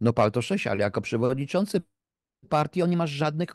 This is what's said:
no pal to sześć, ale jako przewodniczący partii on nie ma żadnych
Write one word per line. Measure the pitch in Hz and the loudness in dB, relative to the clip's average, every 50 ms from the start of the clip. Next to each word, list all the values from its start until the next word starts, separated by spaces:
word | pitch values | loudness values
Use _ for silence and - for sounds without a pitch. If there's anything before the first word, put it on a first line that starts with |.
no | 107 120 113 | 0 2 4
pal | 117 107 107 | 4 4 4
to | - 123 | 4 0
sześć, | 117 - 196 - - 120 | -2 -2 -2 -2 -2 -2
ale | 101 98 | -2 0
jako | 101 104 - 113 | 0 0 0 -2
przewodniczący | 104 - 127 110 120 123 131 135 143 139 - 180 208 - - 180 - _ _ _ _ _ _ _ _ _ _ _ _ - | -4 -2 -2 0 0 0 0 -2 -4 -2 -2 -2 -2 0 -2 -4 -4 _ _ _ _ _ _ _ _ _ _ _ _ -2
partii | 156 151 151 147 - 180 | 0 0 0 0 0 0
on | 170 175 | 0 2
nie | 175 170 | 2 0
ma | 170 151 | 0 -2
żadnych | 143 139 156 151 151 156 175 - | -2 -2 -2 -2 0 -2 -4 -6